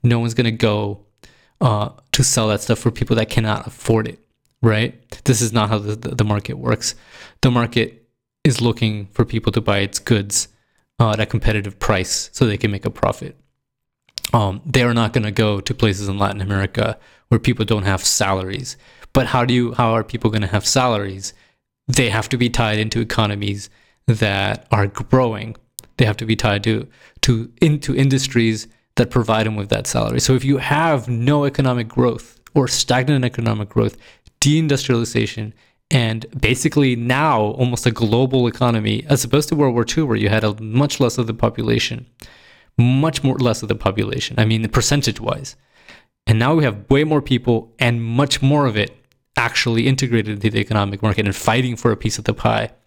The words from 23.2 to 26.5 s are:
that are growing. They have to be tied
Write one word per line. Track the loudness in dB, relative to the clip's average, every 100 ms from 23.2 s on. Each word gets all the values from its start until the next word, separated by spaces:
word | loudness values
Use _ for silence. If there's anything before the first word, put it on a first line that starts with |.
| 0 0 -6 -6 -10 _ _ _ -2
that | 2 2 0 -2 -4 -2
are | 0 0
growing. | -2 0 2 2 -2 -10 -14 _ -20 -20 0
They | 0
have | 0
to | -2
be | 0
tied | 0